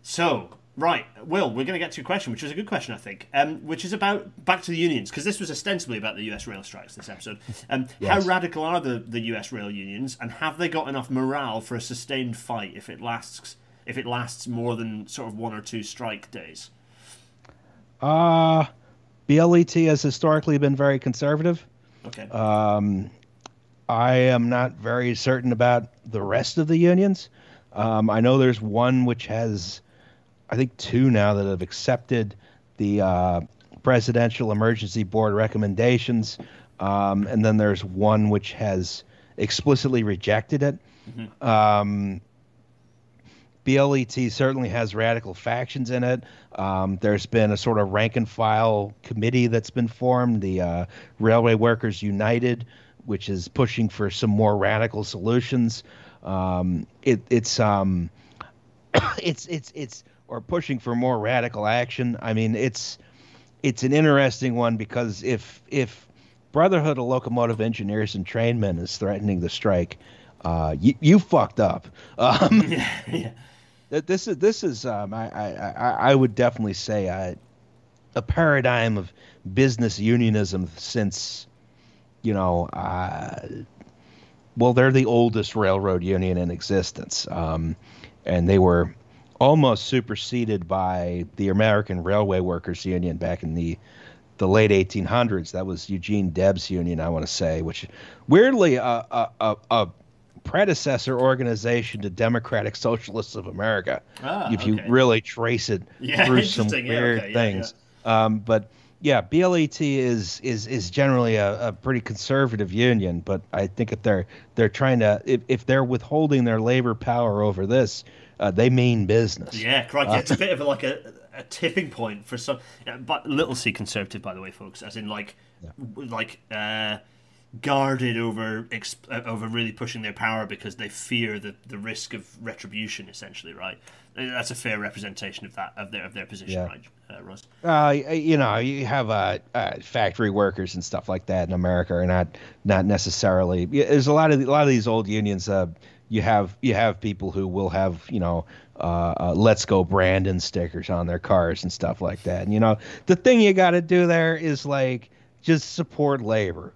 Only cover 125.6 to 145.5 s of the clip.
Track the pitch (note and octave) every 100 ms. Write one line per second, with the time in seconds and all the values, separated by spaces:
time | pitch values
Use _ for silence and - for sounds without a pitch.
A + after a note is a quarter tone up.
125.6 | E2 - B2 G2+ C3+ A2+ A2+ - _ G#2+
126.6 | G#2+ A2 G#2+ G#2+ _ _ _ _ _ A#2+
127.6 | C#3+ C#3 C3+ C3 B2+ A2+ A#2 G#2+ A2 A2
128.6 | A#2 A2+ - - - A#2+ A#2 A2+ A2+ A#2
129.6 | A2+ A2 A#2+ A#2 G#2+ G2+ A2+ A2 G#2 G2+
130.6 | G#2 F#2+ G#2 - - A#2+ A2 G#2 G#2 -
131.6 | - G#2 G#2+ A2 - A2 - - A2+ G#2
132.6 | G2 G#2 G#2+ - F#2+ - F#2+ - E2 -
133.6 | F#2+ - - - _ - C3 B2+ A2+ B2
134.6 | A#2+ G#2+ G2+ - G2+ F#2+ G2 - G2 -
135.6 | F#2 - G2 G#2 F#2+ G#2 F2+ G2 F#2 F#2
136.6 | F2+ - - _ _ F#2+ F#2 G2 _ _
137.6 | E3+ D#3 D3 C#3+ C3+ D#3+ D#3 D3+ B2 G#2+
138.6 | B2+ C#3 B2 C#3 A2 G#2+ F#2+ F#2+ _ A#2+
139.6 | G2+ - - B2+ G2+ F2+ A2 G2 G2+ F#2+
140.6 | F#2 F#2 F2 - - F#2 - F#2 E2+ F2+
141.6 | F2+ F2+ F2 F2 F2+ F2+ F2 - - -
142.6 | G2+ F#2+ F#2+ G2 F#2+ - G2+ F#2 F2+ F2+
143.6 | F2 C#3 C#3+ C#3+ C3 D3+ D#3+ C#3+ C3 C#3+
144.6 | C#3+ B2 A2 A2+ G2+ G#2+ G#2 G2 F#2